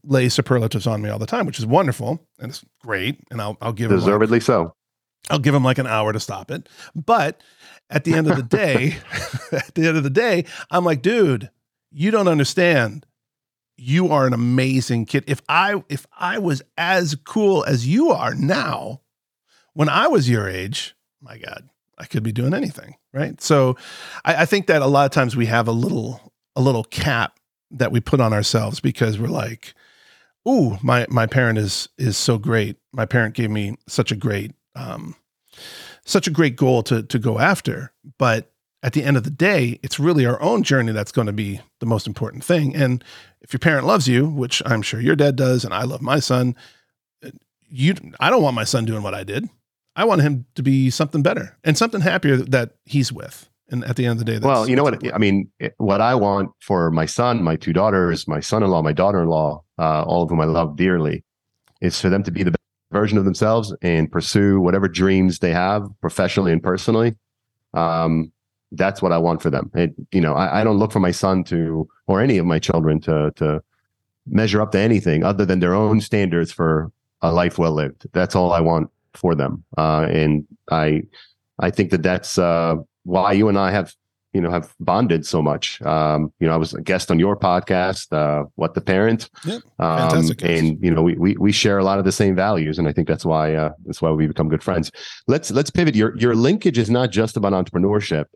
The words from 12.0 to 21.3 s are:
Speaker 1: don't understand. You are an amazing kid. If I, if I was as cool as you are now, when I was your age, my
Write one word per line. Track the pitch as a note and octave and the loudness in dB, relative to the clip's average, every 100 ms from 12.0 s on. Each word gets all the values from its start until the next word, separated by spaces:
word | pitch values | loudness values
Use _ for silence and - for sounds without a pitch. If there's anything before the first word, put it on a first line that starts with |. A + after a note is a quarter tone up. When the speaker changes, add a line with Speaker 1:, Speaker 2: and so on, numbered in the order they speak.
| F#3+ | 0
Speaker 1:
don't | A3 F#3 | 2 4
understand. | D#3 C#3 - F3 D3 A2 G#2+ - _ _ _ _ _ _ - | 2 2 2 4 4 0 -4 -16 _ _ _ _ _ _ -12
You | B2 D#3+ F3+ | 0 2 4
are | D3 C3 | 2 2
an | |
amazing | A#2 A#2+ B2+ C3 C3 A#2+ A#2 A2 | 2 0 2 2 0 0 -2 -2
kid. | C#3 - | -2 -2
If | C3+ - | -6 -2
I, | D#3 G3 G3+ - | 0 0 -2 -6
if | C#3+ - - | -12 -12 -8
I | F3+ G#3+ | -6 -2
was | F3+ C3 - - | -2 -4 -6 -4
as | E3+ F#3+ E3+ D3 | 0 0 0 -4
cool | - A3 G#3 F#3 | -6 0 2 2
as | - C3 B2 | 2 0 0
you | G#3 E4 | 2 2
are | - A#2+ | 2 -2
now, | B2+ C3+ F#3+ - - - C#3 _ _ _ _ _ _ _ | -2 -2 0 -2 -6 -10 -14 _ _ _ _ _ _ _
when | D3+ D3+ | -2 2
I | D#3 C#4+ | 2 4
was | A#3 B2 | 4 4
your | A#2 G2 | 2 0
age, | F#2 G2 C#3+ - _ _ _ | -4 -6 -8 -10 _ _ _
my | B2+ | -20